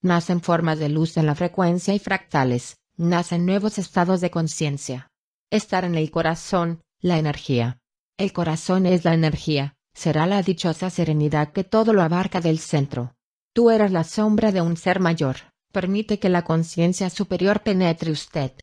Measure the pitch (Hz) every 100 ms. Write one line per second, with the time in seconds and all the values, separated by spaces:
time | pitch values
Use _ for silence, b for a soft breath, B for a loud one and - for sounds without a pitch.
0 | 185 175 165 180 165 170 165 156 151 151
1 | 165 - 156 147 175 175 180 175 - 202
2 | - 190 - 156 131 123 - - _ -
3 | 170 175 170 175 175 196 208 214 180 -
4 | 175 190 175 170 160 - 156 139 - 131
5 | - _ _ _ _ 214 - 185 180 165
6 | 156 170 160 165 - 190 170 165 _ _
7 | 180 170 156 147 - 127 117 127 _ _
8 | _ _ 190 - 170 160 - 185 180 180
9 | 170 165 160 147 - 147 139 _ _ -
10 | 170 151 165 202 180 165 180 156 185 175
11 | 160 151 151 151 147 - 190 220 220 214
12 | 165 175 190 185 165 160 - 156 139 -
13 | 123 _ _ _ _ - 233 226 208 185
14 | 165 - 214 214 220 185 170 165 - 185
15 | 180 165 139 131 - _ _ 196 180 196
16 | 214 208 185 180 170 165 165 - 170 185
17 | 185 - 196 180 185 208 - 190 180 165
18 | 165 151 - - 131 -